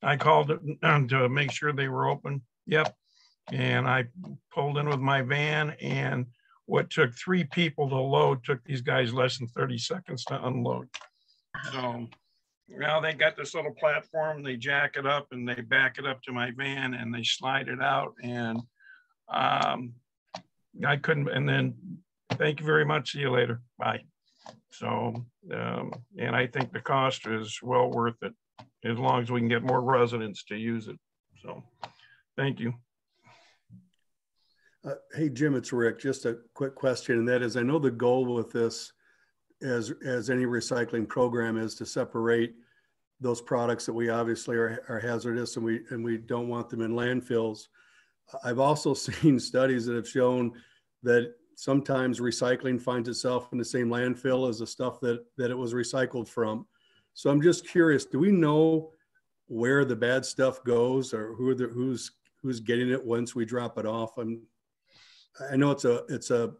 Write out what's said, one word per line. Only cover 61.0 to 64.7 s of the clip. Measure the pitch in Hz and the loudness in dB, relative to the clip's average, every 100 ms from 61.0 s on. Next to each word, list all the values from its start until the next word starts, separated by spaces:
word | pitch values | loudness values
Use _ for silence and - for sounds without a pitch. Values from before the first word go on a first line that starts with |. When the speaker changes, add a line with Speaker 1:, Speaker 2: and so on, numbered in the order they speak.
| 127 | -2
Speaker 2:
or | 113 107 | -4 -6
who | 113 127 123 | -4 0 0
the, | 123 | 0
who's, | 120 131 120 - _ _ _ | -2 -2 -2 -8 _ _ _
who's | 135 120 | -6 -6
getting | 110 120 127 | 0 2 2
it | 131 | 0
once | 127 117 120 | 0 -2 -2
we | 127 | -4
drop | 110 120 120 113 | -2 -2 -4 -4
it | 107 | -4
off? | 113 113 - | -4 -6 -6
I'm, | 113 117 113 _ _ | -8 -8 -12 _ _